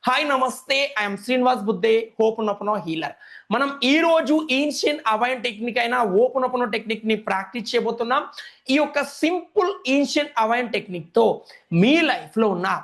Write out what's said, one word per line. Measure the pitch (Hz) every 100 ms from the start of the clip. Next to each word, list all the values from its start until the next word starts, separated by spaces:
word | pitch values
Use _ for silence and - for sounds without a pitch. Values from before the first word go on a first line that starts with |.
| -
హాయ్, | 262 302
నమస్తే, | 269 254 - - 269 277 214
I | 202
am | 196
శ్రీనివాస్ | 202 254 247 247 202
బుద్దే, | 185 220 220 226 -
హోపోనోపోనో | 220 226 214 202 202 214 165
హీలర్. | 160 151 - - - _
మనం | 226 277 277 247
ఈ | 302 330
రోజు | 320 269 311 311 262
ఏన్షియెంట్ | 294 269 320 294 226
అవైన్ | 214 240 254 240
టెక్నిక్ | 202 233 233
అయిన | 233 247 226 185
హోపోనోపోనో | 254 262 254 247 240 233
టెక్నిక్ | 220 220 220
ని | 214 214
ప్రాక్టీస్ | 196 196 240 202
చేయబోతున్నాం. | 240 220 233 233 269 349 - - _ -
ఈ | 277
యొక్క | 294 294 254 -
సింపుల్ | 311 359 339 - 370 392 254 277
ఏన్షియెంట్ | 277 294 294 - 220
అవైన్ | 240 247 202
టెక్నిక్ | 170 180 151 -
తో | 214 - - - _ 170
మీ | 214 320 311
లైఫ్ | 185 156 214
లో | 220 180
ఉన్న | 190 170